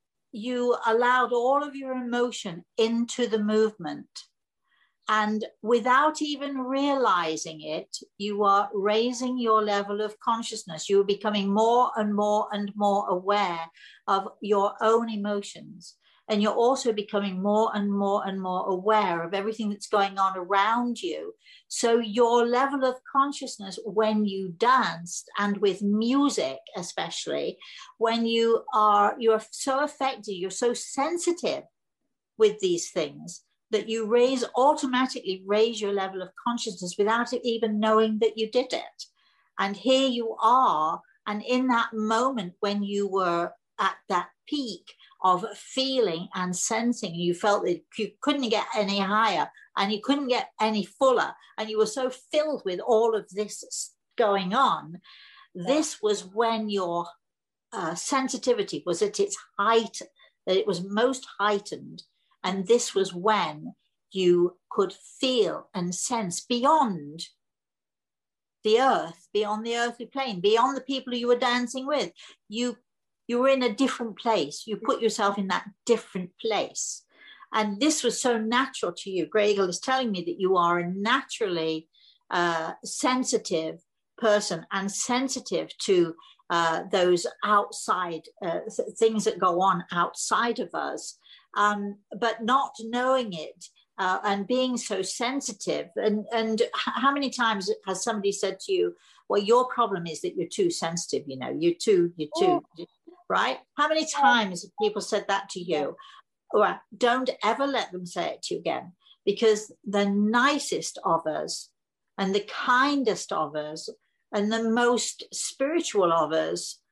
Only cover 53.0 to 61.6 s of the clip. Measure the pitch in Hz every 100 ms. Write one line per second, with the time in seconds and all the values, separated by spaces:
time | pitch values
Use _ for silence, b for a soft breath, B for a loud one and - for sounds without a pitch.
53 | 226 220 - 185 202 - - - - _
54 | _ - 214 196 180 233 254 156 151 175
55 | B B B B B 185 180 294 302 -
56 | 214 202 185 202 233 226 214 202 175 170
57 | 170 - _ _ _ _ _ 196 165 170
58 | - 269 254 247 254 220 185 151 175 170
59 | 202 202 196 - - - 208 226 214 -
60 | - b b _ - 190 208 170 190 208
61 | 247 262 - - 208 202